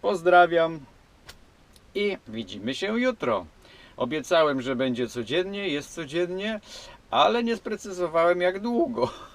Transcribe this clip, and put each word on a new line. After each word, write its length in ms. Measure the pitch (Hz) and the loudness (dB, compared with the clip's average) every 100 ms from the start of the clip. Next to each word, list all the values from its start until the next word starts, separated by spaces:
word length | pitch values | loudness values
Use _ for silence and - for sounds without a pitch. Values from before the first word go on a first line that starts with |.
Pozdrawiam 760 | 196 196 170 175 175 165 165 165 135 - _ _ - - - _ _ - - - | 0 2 6 8 8 4 2 -2 -14 -20 _ _ -20 -20 -20 _ _ -20 -10 -2
i 200 | 202 185 - | -2 -4 -10
widzimy 480 | 220 202 104 107 135 | -10 -10 -8 -6 -4
się 240 | 196 226 | -2 0
jutro. 460 | 254 233 127 104 82 - - - - - | 0 -2 -2 -2 -2 -20 -20 -20 -20 -8
Obiecałem, 640 | 123 151 131 170 151 135 | -4 -4 2 4 4 2
że 140 | 123 127 | -2 0
będzie 320 | 131 120 120 | 0 0 -2
codziennie, 640 | 123 110 156 185 202 196 | -4 -2 -2 -2 -4 -4
jest 240 | 147 - | -6 -6
codziennie, 680 | - 151 160 175 185 208 214 - - - - _ | -12 -6 -4 -2 -4 -6 -6 -10 -18 -18 -20 _
ale 320 | 120 175 233 | 2 4 2
nie 120 | 233 226 | -2 -4
sprecyzowałem, 840 | 226 214 208 180 175 165 170 180 | -6 -10 -10 -4 0 2 4 4
jak 180 | 180 190 | 0 0
długo. 500 | 220 240 320 226 123 - - | -2 0 0 0 -4 -4 -8